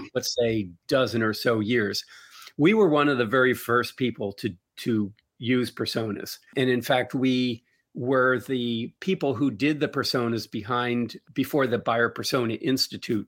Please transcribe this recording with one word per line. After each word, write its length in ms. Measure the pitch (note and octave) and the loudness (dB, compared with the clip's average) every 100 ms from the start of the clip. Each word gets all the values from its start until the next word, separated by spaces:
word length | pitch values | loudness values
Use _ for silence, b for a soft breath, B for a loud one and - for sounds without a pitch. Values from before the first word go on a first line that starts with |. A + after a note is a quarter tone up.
<clears throat> 120 | - B2+ | -6 -6
let's 180 | - - | -4 0
say, 300 | A#2 A2+ F#2+ E2+ - | 0 0 -2 -8 -2
dozen 340 | C3+ A#2+ A#2 | 0 2 0
or 120 | A2 | 0
so 260 | G#2 B2+ A2+ | 0 0 2
years. 460 | G#2+ A#2+ G2+ F2 - B B B B - | 2 2 0 -2 -8 B B B B 2
We 160 | D#3 | 4
were 140 | A3 F#3+ | 6 6
one 220 | D3 C#3+ | 6 4
of 80 | C3 | 4
the 80 | A2+ | 2
very 280 | C3 B2+ | 4 4
first 440 | A#2+ - A#2+ A#2 - | 2 0 0 0 -2
people 340 | B2 A#2 G2+ | -4 -2 -6
to, 220 | - G#2 F2+ _ - | -6 -8 -8 _ -10
to 340 | B2 A2 G2+ - _ - | -2 0 -2 -6 _ -8
use 320 | A#2 B2+ A#2 | 0 0 0
personas. 680 | - A2+ - A2 G2 - - _ - | -4 -4 -4 -4 -6 -10 -14 _ -2
And 140 | B2+ | 2
in 120 | A#2+ | 2
fact, 320 | A#2 C3 A#2+ | 2 0 0
we 520 | C3+ C3 B2+ B2 A#2 _ _ _ | 0 0 2 0 -4 _ _ _
were 460 | - B2 C3+ B2+ B2+ | -6 0 2 4 2
the 540 | G#2+ B2+ A#2+ A#2 A#2 - | -2 -4 -2 -4 -6 -8
people 320 | - F#3 C#3+ | -4 -2 0
who 180 | A#2 C#3+ | 0 -2
did 280 | G2+ C#3+ D3 | 0 -2 0
the 80 | D3 | -2
personas 640 | C#3 A#2+ C3+ A#2 A2+ - | -2 -2 0 0 -2 -6
behind, 680 | A#2 G2+ B2 A#2+ A#2+ A#2 - _ | -10 -4 -2 0 -2 -4 -8 _
before 340 | - C3 D3+ C3 | -4 0 2 2
the 100 | A2+ | 0
Buyer 320 | - A#2 A#2 | 0 2 2
Persona 440 | A#2 A2+ C3+ A#2 | 0 -2 0 0
Institute 760 | A2 B2+ C3 - C3 - A2+ | -2 0 0 0 -4 -2 -2